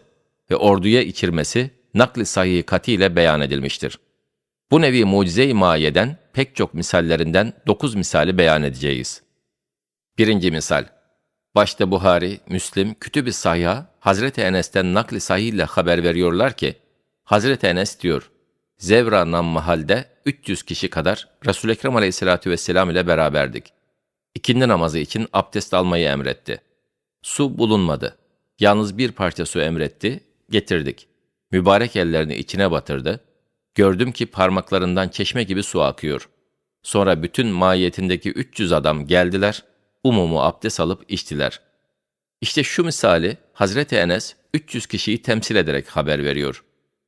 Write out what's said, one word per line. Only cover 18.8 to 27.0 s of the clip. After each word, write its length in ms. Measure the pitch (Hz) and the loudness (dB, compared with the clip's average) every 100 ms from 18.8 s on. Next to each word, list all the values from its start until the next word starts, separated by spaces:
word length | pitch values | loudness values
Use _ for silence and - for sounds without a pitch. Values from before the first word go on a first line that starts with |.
| 87 113 113 104 85 | 2 4 4 2 2
nam 140 | 85 | 0
mahalde 600 | 85 80 82 82 76 113 131 _ 143 | 0 -2 -2 -2 0 -2 -4 _ -6
üç 220 | - - | -6 -6
yüz 140 | 90 | -8
kişi 280 | - - 90 | -8 -8 -6
kadar 380 | 82 82 107 - _ - | -4 -2 -4 -8 _ -4
Resul-i 260 | 98 110 | -2 -2
Ekrem 240 | 113 135 117 | -2 -2 0
Aleyhisselatü 540 | 95 - 92 90 95 | 0 0 0 0 0
Vesselam 400 | 85 - 90 92 | -4 0 0 2
ile 160 | 87 87 | 0 0
beraberdik. 640 | 80 78 73 67 58 - _ _ _ _ _ _ | 2 2 0 -2 -6 -16 _ _ _ _ _ _
İkindi 340 | - - 123 123 | -6 0 2 2
namazı 300 | 90 82 80 | 2 0 -2
için 300 | 73 110 113 | -4 -6 -4
abdest 420 | 98 - 104 - | -4 -2 -6 -2
almayı 340 | 92 90 85 76 | 0 0 0 0
emretti. 520 | 69 65 64 - - _ _ _ _ | -2 -4 -8 -10 -12 _ _ _ _